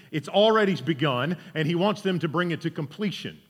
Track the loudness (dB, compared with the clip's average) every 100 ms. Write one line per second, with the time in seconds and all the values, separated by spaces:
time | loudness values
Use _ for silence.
0 | -8 -8 0 4 6 6 4 2 -2 0
1 | 0 0 -2 -4 -6 -4 0 2 0 0
2 | -2 -2 -2 0 -2 -2 -6 -6 -8 -4
3 | -4 -4 -10 -14 _